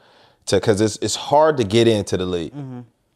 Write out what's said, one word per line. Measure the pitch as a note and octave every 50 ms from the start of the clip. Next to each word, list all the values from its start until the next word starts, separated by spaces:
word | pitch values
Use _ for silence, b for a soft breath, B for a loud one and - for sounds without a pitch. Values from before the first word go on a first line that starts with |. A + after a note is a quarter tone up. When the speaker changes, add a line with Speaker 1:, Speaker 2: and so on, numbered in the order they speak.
| b b b b b b b b b
Speaker 1:
to, | - G2+ F#2+
'cause | - A#2 G#2 G2
it's, | A2 G#2+ -
it's | - G#2 G#2+ -
hard | - - - D3 D3 D#3 D#3+ D#3 C3
to | A2+
get | F#2+ G#2 A#2 A#2 A2+
into | A2 G#2 F#2+ - G#2
the | F2+ F#2
league. | F#2 F2+ F2 D#2+ - B2
Speaker 2:
Mm-hmm. | D3 C#3 C3 B2+ B2 B2 _ _ _ _ _ _